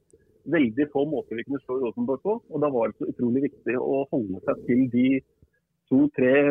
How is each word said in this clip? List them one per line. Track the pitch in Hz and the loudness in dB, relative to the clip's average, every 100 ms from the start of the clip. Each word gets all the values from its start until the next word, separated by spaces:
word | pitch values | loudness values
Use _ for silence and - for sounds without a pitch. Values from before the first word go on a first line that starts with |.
| _ _ _ _ 135 | _ _ _ _ -2
veldig | 160 120 113 147 | 0 0 0 -2
få | 139 | -2
måter | 147 131 - | -2 -4 -6
vi | 110 | -8
kunne | 117 139 | -6 -8
slå | - 131 | -6 -4
Rosenborg | 120 117 120 127 | -4 -4 -4 -4
på, | 190 233 | -4 -6
og | - 151 | -6 -4
da | 147 | -2
var | 123 110 | 0 -2
det | - | -4
så | - | -8
utrolig | - 123 123 | -4 -2 0
viktig | 143 - 120 | -2 -4 -6
å | 123 135 139 | -4 -2 -2
holde | 139 143 101 95 | -2 -4 -4 -4
seg | 143 135 | -4 -4
til | - 123 131 | 2 2 4
de | 123 127 135 - _ _ _ _ _ - | 2 2 2 -4 _ _ _ _ _ 0
to-tre | 131 147 - 127 139 143 | 2 2 2 4 4 4